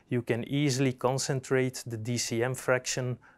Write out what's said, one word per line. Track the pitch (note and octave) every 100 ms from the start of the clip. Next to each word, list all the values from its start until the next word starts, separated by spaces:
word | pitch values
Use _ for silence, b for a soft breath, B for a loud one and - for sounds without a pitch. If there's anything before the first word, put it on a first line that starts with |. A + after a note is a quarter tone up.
| -
you | B2
can | A#2 A#2
easily | - C#3+ C#3+ B2+ C3+
concentrate | B2 B2 C3 - C3+ - C3 B2+ - A#2+
the | A2+
D | A2 A#2+
C | - A2+
M | B2+
fraction | B2 - B2+ - C3+ B2+ B2 b